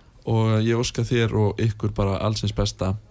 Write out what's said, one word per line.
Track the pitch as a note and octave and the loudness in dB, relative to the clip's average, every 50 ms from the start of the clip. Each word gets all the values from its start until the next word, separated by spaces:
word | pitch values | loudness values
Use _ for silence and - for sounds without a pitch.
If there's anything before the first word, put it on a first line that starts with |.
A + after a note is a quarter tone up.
| - - _ - - | -20 -20 _ -12 -4
Og | - A2+ A2 A2+ A2 A2 G#2+ | -2 0 2 2 2 2 2
ég | A2 A#2 A#2 | 2 2 2
óska | A#2 A#2+ - - - A2+ | 0 0 -2 -2 -4 -2
þér | - C3 A#2+ A2+ A2 G#2+ | 0 2 2 2 2 2
og | G#2+ G#2+ G2+ G2 - A2+ | 2 2 2 2 0 0
ykkur | A2+ G#2 - - G#2 G#2+ | 0 0 -2 -4 -4 -2
bara | - G2+ G2 G2 - | 0 0 0 0 0
alls | - G#2+ G#2+ G#2 - | 0 -2 -2 -2 -2
hins | G2+ G#2+ | -2 -2
besta | - G#2+ G2+ - - F#2 F#2 G2+ G#2+ - _ | -2 -2 -2 -2 -2 -2 -2 -2 -4 -6 _